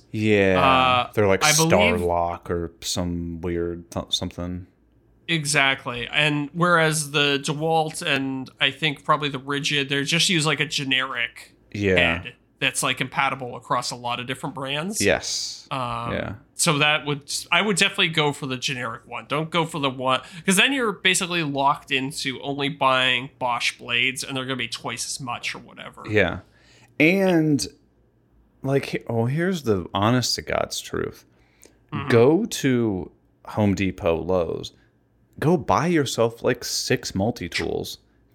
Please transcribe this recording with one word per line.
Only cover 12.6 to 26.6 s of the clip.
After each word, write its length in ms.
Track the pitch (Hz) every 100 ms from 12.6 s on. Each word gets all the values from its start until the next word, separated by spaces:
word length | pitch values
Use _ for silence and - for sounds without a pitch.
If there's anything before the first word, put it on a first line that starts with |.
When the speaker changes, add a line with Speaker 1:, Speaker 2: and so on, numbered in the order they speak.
Speaker 2:
that's, 220 | 135 -
like, 140 | 139 127
compatible 580 | 135 - 135 131 123 123
across 340 | - 127 -
a 60 | 123
lot 240 | 120 120
of 60 | 123
different 280 | 131 151
brands. 480 | 139 135 147 180 220
Speaker 1:
Yes. 640 | 101 67 - - - - -
Speaker 2:
Um, 420 | 135 120 117 117
Speaker 1:
Yeah. 200 | 92 80 101 _
Speaker 2:
so 240 | - 170 143
that 260 | 151 151
would, 260 | 147 139 - - -
I 80 | 170
would 160 | 208 180
definitely 320 | 196 - 180
go 240 | 160 147
for 140 | 139 135
the 100 | 127
generic 460 | 131 127 120 120 117
one. 200 | 120 113
Don't 220 | 143 160
go 160 | 175 160
for 120 | 165
the 120 | 139
one, 300 | 131 127 131 - 175 190
'cause 100 | 190
then 160 | 254
you're 200 | 277 226
basically 500 | 180 190 180 175 175
locked 480 | 151 139 139 147 -
into 500 | 135 135 - 139 120
only 280 | 143 143 139
buying 580 | 139 131 131 127 123 135 -
Bosch 380 | 127 120 - -
blades, 460 | 120 120 127 127
and 100 | - 135
they're 80 | 127
gonna 100 | 131
be 100 | 117
twice 360 | - 131 117 -
as 140 | -
much 340 | 127 113 -
or 40 | 139
whatever. 460 | 117 - - - 110
Speaker 1:
Yeah. 300 | 107 90 92 - _